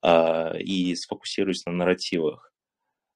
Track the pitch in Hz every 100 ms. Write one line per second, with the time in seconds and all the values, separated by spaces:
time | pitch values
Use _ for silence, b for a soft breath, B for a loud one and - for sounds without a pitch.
0 | 78 85 82 82 82 82 - 95 90 85
1 | - - - - 98 87 - 87 87 90
2 | - 87 78 - _ _ _ _ _ _
3 | _